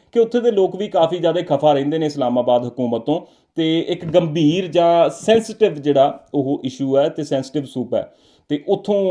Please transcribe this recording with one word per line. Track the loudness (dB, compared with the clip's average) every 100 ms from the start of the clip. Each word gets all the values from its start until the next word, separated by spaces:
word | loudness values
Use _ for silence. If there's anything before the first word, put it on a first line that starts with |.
| _
ਕਿ | 0
ਉੱਥੇ | 2 2
ਦੇ | 0
ਲੋਕ | 2 0 -2
ਵੀ | -4
ਕਾਫੀ | 0 0 0
ਜ਼ਿਆਦਾ | 0 0
ਖਫਾ | -2 0 2
ਰਹਿੰਦੇ | 2 0 -2
ਨੇ | -4
ਇਸਲਾਮਾਬਾਦ | -2 -2 0 2 0 0
ਹਕੂਮਤ | -4 -4 -4
ਤੋਂ, | -4 -4 -6 _ _ -4
ਤੇ | -2 -2 -2
ਇੱਕ | -6 0
ਗੰਭੀਰ | 0 2 2 2 2 0
ਜਾਂ | 2 4 4 2
ਸੈਂਸਿਟਿਵ | 0 2 2 0 0 0
ਜਿਹੜਾ | 2 0 4 2 0 -6
ਉਹ | -4 -2 -4
ਇਸ਼ੂ | -6 -6 0 2
ਹੈ | 0
ਤੇ | -2
ਸੈਂਸਿਟਿਵ | -4 -4 -4 -8 -6
ਸੂਬਾ | -8 -4 -4
ਹੈ, | -6 _ _ _ -8
ਤੇ | -6 -2
ਉੱਥੋਂ | -2 -2 -2 0